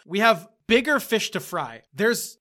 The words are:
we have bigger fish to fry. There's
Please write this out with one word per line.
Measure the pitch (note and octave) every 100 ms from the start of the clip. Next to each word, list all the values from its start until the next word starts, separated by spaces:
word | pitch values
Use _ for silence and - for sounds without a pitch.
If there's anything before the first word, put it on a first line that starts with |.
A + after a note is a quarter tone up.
| -
we | G3
have | A3+ F3 - _ -
bigger | A#3+ C4 C#4
fish | - A3 -
to | F#3
fry. | - F3 B2+ A2+ _
There's | C#3+ A3 G#3 - -